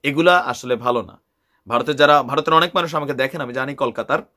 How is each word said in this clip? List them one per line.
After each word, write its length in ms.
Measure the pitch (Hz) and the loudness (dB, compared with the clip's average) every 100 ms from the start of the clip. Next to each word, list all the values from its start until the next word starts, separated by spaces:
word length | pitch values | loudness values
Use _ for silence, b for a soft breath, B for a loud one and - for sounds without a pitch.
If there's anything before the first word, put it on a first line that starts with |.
এগুলা 340 | 143 143 170 180 | -2 2 4 4
আসলে 380 | 127 120 123 120 | 0 -8 -4 -4
ভালো 260 | 123 120 | 0 -2
না। 200 | 107 - _ _ _ _ - | -2 -8 _ _ _ _ -4
ভারতের 280 | 120 127 139 | -2 -2 2
যারা, 280 | 147 147 | 4 4
ভারতের 300 | 135 143 156 | 2 -2 2
অনেক 180 | 160 170 180 | 2 4 -2
মানুষ 200 | 170 160 | -2 -4
আমাকে 180 | 143 | -6
দেখেন, 280 | 131 131 160 | -4 -4 -4
আমি 120 | 127 | -8
জানি 220 | 123 135 139 | -6 -8 -4
কলকাতার 440 | 127 113 110 151 - | -4 -4 -4 -4 -4